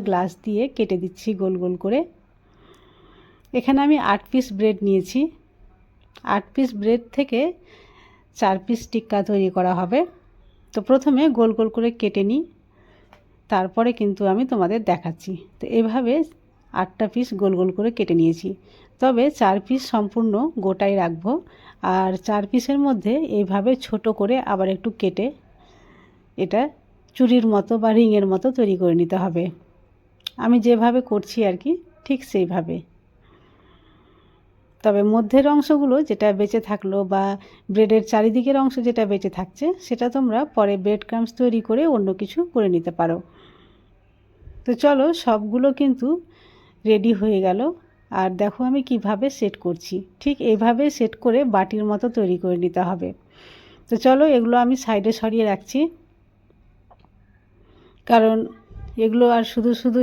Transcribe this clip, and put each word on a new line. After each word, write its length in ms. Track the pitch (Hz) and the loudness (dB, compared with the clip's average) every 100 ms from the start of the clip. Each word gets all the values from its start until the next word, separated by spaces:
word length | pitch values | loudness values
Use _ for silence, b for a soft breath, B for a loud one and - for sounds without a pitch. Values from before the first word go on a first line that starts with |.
| 220 | 0
গ্লাস 240 | 180 185 - | -2 -2 -6
দিয়ে 180 | 220 208 269 - | -6 -4 -2 -2
কেটে 200 | 202 185 | -2 -2
দিচ্ছি 260 | 180 - 220 190 | -6 -8 -6 -4
গোল 140 | 190 185 | -2 -2
গোল 120 | 180 180 | -4 -4
করে। 140 | 196 262 339 - _ _ _ b b b b b b b b b b | -2 -2 -4 -10 _ _ _ b b b b b b b b b b
এখানে 260 | 254 262 277 285 | -4 2 2 4
আমি 100 | 302 - | 2 2
আট 100 | 202 - | -2 -2
পিস 160 | 262 254 196 | -2 -2 0
ব্রেড 200 | 214 196 202 | 0 0 0
নিয়েছি। 340 | 190 180 254 320 - _ _ - _ _ _ _ - - | 0 0 -2 -2 -6 _ _ -20 _ _ _ _ -12 -4
আট 100 | 202 - | -4 -4
পিস 160 | - 254 208 | -4 -4 -2
ব্রেড 220 | 208 233 233 - | -2 -2 -2 -4
থেকে 240 | 277 233 320 349 b b b b b b b - | -2 -2 -2 -6 b b b b b b b -2
চার 200 | 202 190 | 0 0
পিস 160 | 190 233 - | -2 -6 -4
টিক্কা 260 | 226 220 208 196 | -6 -2 -4 0
তৈরি 200 | 202 190 190 | 0 0 0
করা 160 | 180 180 | 0 0
হবে। 180 | 180 254 349 - _ _ _ _ _ | 0 0 -2 -8 _ _ _ _ _
তো 40 | - 196 | -6 2
প্রথমে 340 | 262 285 262 311 233 | 2 4 2 2 4
গোল 120 | 226 220 | 2 2
গোল 100 | 220 226 | -2 -2
করে 120 | 233 233 | -4 -2
কেটে 220 | 208 202 196 | -2 0 0
নিই, 120 | 269 339 _ _ b b b b b b _ - | -2 -4 _ _ b b b b b b _ -4
তারপরে 400 | 247 233 226 233 233 | -2 0 0 -2 0
কিন্তু 220 | 208 190 196 | -2 0 0
আমি 100 | 196 254 | 0 0
তোমাদের 280 | 226 180 226 202 | 0 0 0 -2
দেখাচ্ছি। 420 | 170 170 165 - 180 - - | -2 -4 -10 -10 -12 -14 -14
তো 60 | - 226 | -4 0
এভাবে 360 | 220 247 233 294 311 - _ _ _ | 0 0 0 0 -2 -8 _ _ _
আটটা 340 | - 185 - 214 | -6 -4 -4 -4
পিস 160 | 233 247 196 | -2 -4 -2
গোল 120 | 196 185 | 0 2
গোল 100 | 185 185 | 0 -2
করে 140 | 226 233 | -2 -2
কেটে 160 | 190 170 | 0 2
নিয়েছি, 280 | 165 165 190 190 b b b - | 2 0 -6 -10 b b b -2
তবে 240 | 262 240 277 294 | 0 2 0 2
চার 160 | 202 196 196 | 2 2 -2
পিস 160 | 262 - | -4 -2
সম্পূর্ণ 420 | 226 202 233 226 202 311 254 | -2 -2 -2 0 0 -2 -2
গোটাই 300 | 196 190 202 196 | -4 0 0 0
রাখবো, 300 | 170 165 190 320 - B B B 185 185 | -2 -2 -4 -4 -6 B B B -2 0
আর 140 | 190 185 - | 0 -2 -2
চার 160 | 208 202 | -2 0
পিসের 280 | 254 240 277 285 | -2 0 0 0
মধ্যে 280 | 220 202 277 311 208 | 0 -2 -2 -2 -2
এইভাবে 320 | 190 196 214 262 - | 0 0 0 -2 -2
ছোট 180 | 214 220 220 | -4 -2 -2
করে 160 | 202 254 - | 0 -2 -2
আবার 160 | 196 190 190 | -2 -2 -2
একটু 140 | 226 - | -6 -4
কেটে 260 | 190 180 247 294 _ _ b b b b b b b - | -4 -2 -4 -6 _ _ b b b b b b b -6
এটা 240 | 180 214 294 - _ _ _ - | -2 -2 -2 -6 _ _ _ 0
চুড়ির 300 | 247 247 220 | 4 4 4
মতো 180 | 208 202 226 | 2 0 0
বা 80 | 226 220 | 2 4
রিংয়ের 300 | 226 208 196 | 4 4 2
মতো 140 | 185 262 262 | 0 0 0
তৈরি 180 | 208 180 | 0 2
করে 120 | 175 170 | 2 2
নিতে 160 | 170 185 | 0 -2
হবে, 220 | 185 165 175 170 _ _ _ _ _ _ - - | -2 -4 -6 -8 _ _ _ _ _ _ -16 -4
আমি 120 | 226 240 233 | 2 4 4
যেভাবে 340 | 233 233 247 247 | 4 4 2 0
করছি 280 | 208 202 233 202 | -4 -4 -2 0
আর 80 | 180 | -2
কি, 80 | 285 349 - _ - | -4 -6 -8 _ -6
ঠিক 140 | 262 - | -6 -4
সেইভাবে। 460 | 196 175 185 165 170 - _ _ _ b b b b b b b b b b b b _ _ _ _ | -2 -2 -2 -4 -8 -12 _ _ _ b b b b b b b b b b b b _ _ _ _
তবে 160 | 220 202 208 | 0 2 2
মধ্যের 300 | 226 208 269 277 | 2 2 4 4
অংশগুলো 420 | 294 285 302 277 269 302 | 4 2 2 2 2 0
যেটা 200 | 202 214 196 | 0 2 2
বেঁচে 220 | 208 226 220 | 0 -2 -4
থাকলো 300 | 208 190 196 190 | -6 -4 -2 0
বা 120 | 196 196 196 B B B | 0 -2 -4 B B B
ব্রেডের 280 | 202 214 220 220 | 2 4 2 2
চারিদিকের 460 | 214 226 233 247 269 | 2 2 2 2 2
অংশ 120 | 269 254 240 | 0 0 -2
যেটা 180 | 233 208 | 0 0
বেঁচে 200 | 196 196 185 | -2 -4 -6
থাকছে, 280 | 185 - 311 370 - | -10 -6 -4 -4 -6
সেটা 200 | 240 247 | -4 -2
তোমরা 260 | 269 254 220 302 226 | 0 0 0 -2 0
পরে 180 | 202 196 | 0 0
ব্রেড 180 | 196 208 - | 0 -2 -4
ক্রাম্বস 240 | 226 233 - | -6 -4 0
তৈরি 200 | 247 226 220 | 0 0 0
করে 140 | 226 320 | 0 2
অন্য 140 | 233 196 190 | 2 0 -4
কিছু 180 | 202 320 349 | -6 -4 -2
করে 140 | 240 202 | 0 0
নিতে 180 | 170 170 170 | 0 -2 -2
পারো। 180 | 165 175 - b b b b b b _ _ _ _ _ - - | -2 -2 -8 b b b b b b _ _ _ _ _ -20 -8
তো 60 | - 233 | -4 2
চলো, 240 | 294 277 302 339 | 2 4 2 0
সবগুলো 440 | 247 220 208 247 269 262 | 0 -2 -2 0 0 2
কিন্তু 280 | 277 254 254 339 - b b b b b | 0 0 -2 -4 -6 b b b b b
রেডি 280 | 214 214 226 196 | 0 2 2 0
হয়ে 180 | 214 196 185 | 0 0 0
গেল। 140 | 196 285 349 b b b | 0 -2 -6 b b b
আর 180 | 196 185 180 | -4 -2 -2
দেখো 180 | 208 - 254 | -4 -2 -2
আমি 100 | 277 262 | -2 -2
কিভাবে 380 | 233 202 202 269 269 | -4 -2 -2 -4 -2
সেট 160 | 202 - | -6 -4
করছি, 320 | 175 165 - 185 - - | -6 -6 -8 -10 -10 -6
ঠিক 140 | 285 277 240 | -4 -2 0
এইভাবে 340 | 214 226 233 294 - | 2 2 2 0 0
সেট 160 | 220 - | -4 -2
করে 160 | 247 240 269 | 0 2 2
বাটির 300 | 196 190 214 214 | 0 0 -2 -2
মতো 160 | 208 240 233 | -2 -2 -2
তৈরি 180 | 190 175 | -2 -2
করে 140 | 180 175 | -2 -2
নিতে 180 | 175 180 180 | -2 -2 -4
হবে। 200 | 185 180 190 _ B B B B B B | -4 -8 -10 _ B B B B B B
তো 60 | 226 | 0
চলো, 200 | 262 269 311 254 | 4 4 4 4
এগুলো 200 | 226 247 | 4 2
আমি 100 | 240 262 | 2 0
সাইডে 260 | 226 214 208 226 | 0 0 0 -2
সরিয়ে 260 | 220 226 214 | -2 0 0
রাখছি, 280 | 196 - 269 330 - _ _ _ _ _ _ _ _ _ _ _ _ _ b b b b b b b - | -2 -4 -2 -2 -4 _ _ _ _ _ _ _ _ _ _ _ _ _ b b b b b b b 2
কারণ 320 | 233 220 220 226 - - - - - | 4 4 2 -4 -10 -20 -18 -12 -2
এগুলো 220 | 220 233 240 233 | 0 4 4 4
আর 80 | 226 | 0
শুধু 180 | 240 233 226 | -2 0 0
শুধু 160 | 254 240 | 0 2